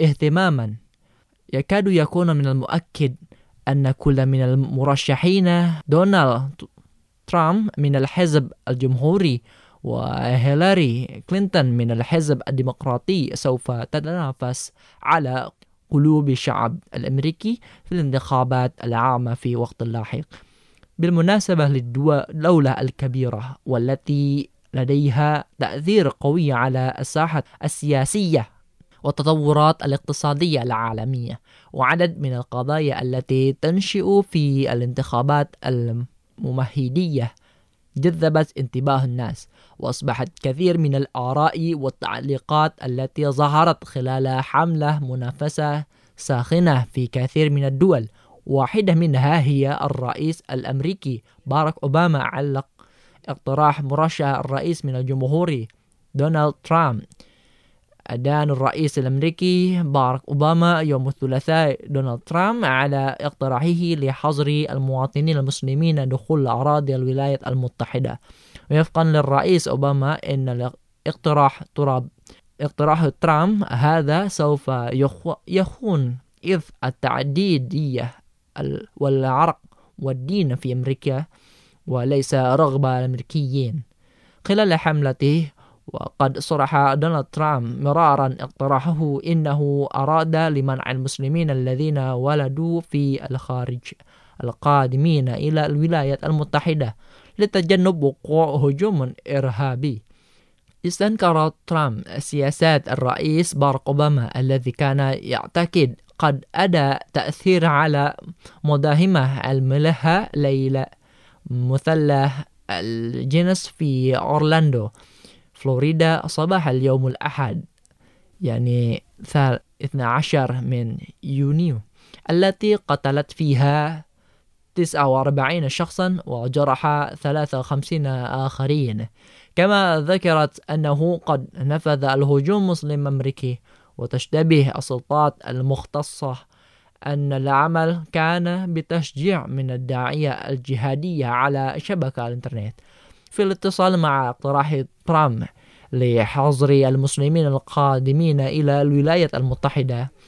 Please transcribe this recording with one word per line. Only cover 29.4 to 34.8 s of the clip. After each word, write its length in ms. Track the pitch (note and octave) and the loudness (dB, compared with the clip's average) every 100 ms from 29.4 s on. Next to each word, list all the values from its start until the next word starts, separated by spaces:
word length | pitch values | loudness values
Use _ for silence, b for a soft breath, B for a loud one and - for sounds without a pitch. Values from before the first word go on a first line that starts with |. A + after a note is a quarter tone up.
| D3 D3+ D3+ - C#3+ | 4 4 4 2 -2
الاقتصادية 760 | C3+ - C#3+ D3 C#3+ F3 C#3 | -4 -4 -4 -2 0 0 0
العالمية، 760 | B2 A2+ A2+ A2 A#2 B2+ A#2 A2 b b b | -2 -2 -2 -4 -4 -4 -6 -10 b b b
وعدد 460 | - B2+ E3+ F3 E3 | -2 2 2 0 0
من 140 | C#3 | -6
القضايا 680 | B2 B2 B2 C3 D#3 D3 - | -6 -6 -6 -2 0 0 -2
التي 540 | B2+ B2+ - C3 C3+ - | -4 -4 0 2 2 0
تنشئ 600 | E3 F#3 F#3+ G3 F3+ G3+ | 0 0 0 -2 2 2
في 520 | G3 E3 C#3+ C3+ B2+ | 2 0 2 2 0
الانتخابات 840 | A#2+ | -2